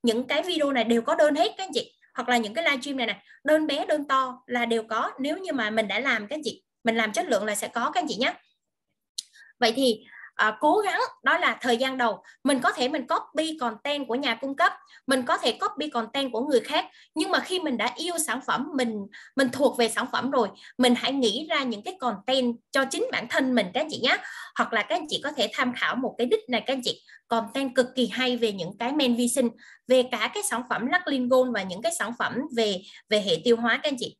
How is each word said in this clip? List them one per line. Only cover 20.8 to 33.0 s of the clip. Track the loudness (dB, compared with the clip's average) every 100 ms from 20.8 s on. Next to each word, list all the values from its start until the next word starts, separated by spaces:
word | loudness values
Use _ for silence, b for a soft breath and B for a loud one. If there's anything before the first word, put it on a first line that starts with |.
| 4 4
hãy | 2
nghĩ | 2 2 0 -2
ra | -2
những | -2 -6
cái | -8 -6
content | -4 -4 0 0 0 -2 _
cho | -2 0
chính | -2 -2
bản | -2 -2
thân | 0 2
mình | 2 0
các | -2
anh | -4
chị | -2
nhé. | 0 0 B B B -2
Hoặc | 0
là | 0
các | 0 -2
anh | -2
chị | -6
có | -6
thể | -2 -2
tham | 0 -2 0
khảo | -2 0
một | -4 -2
cái | 0
nick | 0 0
này | -4 -2
các |
anh | -4
chị, | -4 -8 B B _
content | -2 -2 -4 -2
cực | 0 0 0
kỳ | -2
hay | 0 -2 0
về | 0
những | -2 -8 -6
cái | -4
men | 0 2 2
vi | 2
sinh, | 2 0 B B B 2
về | 4 4
cả | -2 -2
cái | -2
sản | -4 -4 -2
phẩm | -4 0
Lắc | 0 0
Linh | -2 4
Gold | 4 4
và | 0
những | -4 -4
cái | -4 -2
sản | -6 -2
phẩm | -4 -2 -4 0
về, | 0 0 B B